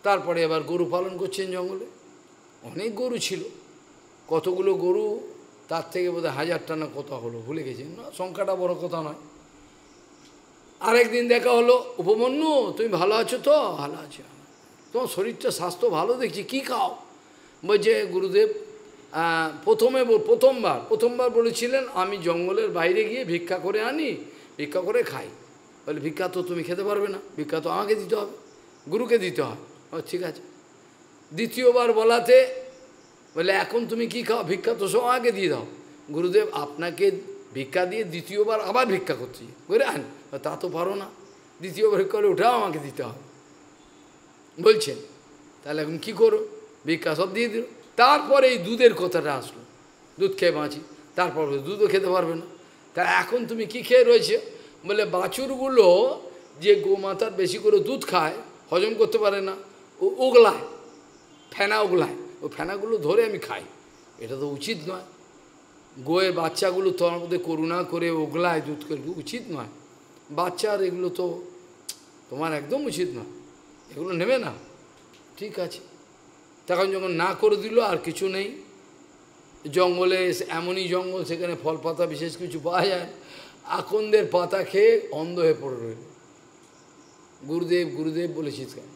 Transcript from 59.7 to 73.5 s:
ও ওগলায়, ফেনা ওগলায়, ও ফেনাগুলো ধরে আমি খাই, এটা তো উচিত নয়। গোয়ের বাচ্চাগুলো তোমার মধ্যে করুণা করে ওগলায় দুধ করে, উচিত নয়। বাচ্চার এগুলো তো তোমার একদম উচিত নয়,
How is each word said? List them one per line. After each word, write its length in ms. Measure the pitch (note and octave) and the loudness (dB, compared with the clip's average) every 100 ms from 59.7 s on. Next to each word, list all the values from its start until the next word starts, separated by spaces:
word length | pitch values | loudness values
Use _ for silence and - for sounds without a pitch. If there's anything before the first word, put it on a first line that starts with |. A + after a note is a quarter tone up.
| - - - | -20 -20 -2
ও 100 | F#3+ F#3+ | -2 2
ওগলায়, 500 | B3+ A#3+ A3 E3+ - - - - - - - - - | 6 8 8 4 -8 -14 -20 -20 -20 -20 -20 -20 -20
ফেনা 300 | - G3+ G#3+ | -4 0 2
ওগলায়, 340 | G#3 F3+ D3 - - - | 2 2 0 -4 -14 -12
ও 60 | D3+ | -12
ফেনাগুলো 500 | - D#3+ G3 G#3+ G#3+ | -8 -6 -6 -4 -2
ধরে 280 | D3+ G3+ A3 | 2 2 2
আমি 140 | F#3+ | -4
খাই, 220 | - G2+ - - - - - - | -8 -12 -12 -20 -20 -20 -20 -18
এটা 160 | A2+ C3+ | -12 -8
তো 120 | C#3+ | -6
উচিত 280 | C#3 G#3 G#3 D#3 | -6 -8 -8 -8
নয়। 140 | F#3 - - - - - - - - - - | -12 -14 -20 -20 -20 -20 -20 -20 -20 -20 -14
গোয়ের 320 | C3 F3 F#3+ | -2 2 2
বাচ্চাগুলো 600 | E3+ E3 E3 F#3+ F3+ F#3+ | 0 -2 0 0 2 0
তোমার 280 | F3+ F3 F3 | 2 0 0
মধ্যে 180 | E3+ F3+ | -4 -4
করুণা 460 | E3+ D#3+ D#3+ F3 | -2 -4 -2 -2
করে 260 | F3 E3+ E3+ | -4 -2 -2
ওগলায় 520 | D#3+ D3+ D#3 F3 D#3+ | -2 -2 0 0 0
দুধ 160 | C#3 D3 - | -4 -10 -8
করে, 200 | D3 C#3 E3+ | -8 -8 -10
উচিত 260 | - A#3+ A3 | -10 -10 -10
নয়। 180 | D3 G#2+ - - - _ - - | -12 -12 -16 -20 -20 _ -20 -10
বাচ্চার 500 | D3 F3 F3 G#3+ G3+ | -4 -4 -2 -2 0
এগুলো 280 | F#3 F3 F3+ | -2 -2 -4
তো 320 | F3+ F3+ E3 - - - - - - - - - | -4 -4 -6 -14 -20 -20 -20 -18 -18 -20 -20 -14
তোমার 240 | C3 D#3+ | -6 -4
একদম 320 | D3+ C#3+ C4+ C#4 | -4 -4 -4 -4
উচিত 240 | E3+ F3+ | -4 -6
নয়, 220 | A#2+ G#2 - - | -6 -12 -16 -20